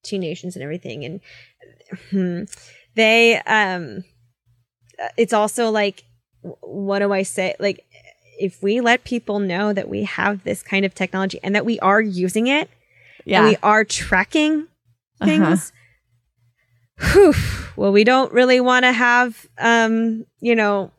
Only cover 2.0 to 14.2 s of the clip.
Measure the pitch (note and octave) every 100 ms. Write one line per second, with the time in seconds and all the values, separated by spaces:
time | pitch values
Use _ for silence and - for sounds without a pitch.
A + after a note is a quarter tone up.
2 | - G3 F3+ F3 G#3+ - - - _ A3
3 | A3 A3+ A#3 A3+ - A3 G3 F3+ D3+ G#2+
4 | - _ _ _ _ _ _ _ _ -
5 | A#2 - A#3 A3 G#3+ - A3+ G#3+ G3+ -
6 | _ _ _ _ F3 - - D#3 G3 G3
7 | G3+ G3 F#3+ - F#3 - G3+ F#3 _ _
8 | - _ _ - F#3+ _ G3 A#3 A#3+ B3
9 | - A#3+ - G#3 G3 F3 G#3 G3 - G3+
10 | G3+ - G3 G3+ - G3 - G3 G3 -
11 | F#3 F#3+ F#3+ - F#3+ G#3 A3 A3+ F#3 G#3
12 | G#3+ F3+ F3+ G#3+ A#3+ C#4+ F#4 _ _ _
13 | _ _ - F#3 G#3+ G3+ G#3+ G#3+ G#3+ -
14 | - F#3